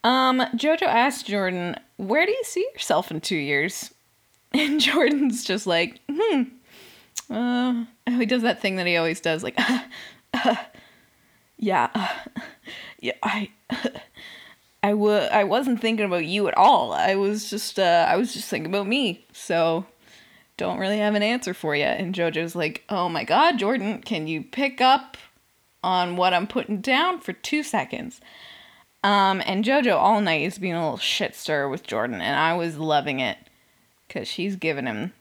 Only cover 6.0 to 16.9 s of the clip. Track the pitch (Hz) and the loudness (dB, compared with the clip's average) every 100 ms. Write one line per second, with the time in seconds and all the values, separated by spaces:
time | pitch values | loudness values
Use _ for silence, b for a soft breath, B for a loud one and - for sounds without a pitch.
6 | - 294 440 294 254 - B B B B | -8 -2 2 2 0 -6 B B B B
7 | B B - 220 247 247 254 240 233 _ | B B -8 -4 0 0 0 -2 -4 _
8 | - 247 226 247 226 - 196 185 175 170 | -4 0 2 2 2 0 -2 0 0 2
9 | 165 160 170 160 - - - 247 B B | 2 0 -2 -2 -2 -2 0 0 B B
10 | B B _ 254 - 226 - b b b | B B _ -2 0 0 -6 b b b
11 | b b b b _ - 214 185 120 220 | b b b b _ -6 0 2 2 0
12 | 190 B B - B B B B B B | -4 B B -14 B B B B B B
13 | - - 208 208 196 _ _ 247 - - | -8 -4 -2 -2 -4 _ _ -6 -6 -8
14 | - B B B B B _ _ 196 208 | -18 B B B B B _ _ 0 2
15 | 208 208 147 214 196 220 269 233 226 226 | 4 4 4 2 2 2 0 0 0 0
16 | 208 175 160 196 196 - 196 220 117 | 0 0 -2 0 0 6 6 6 2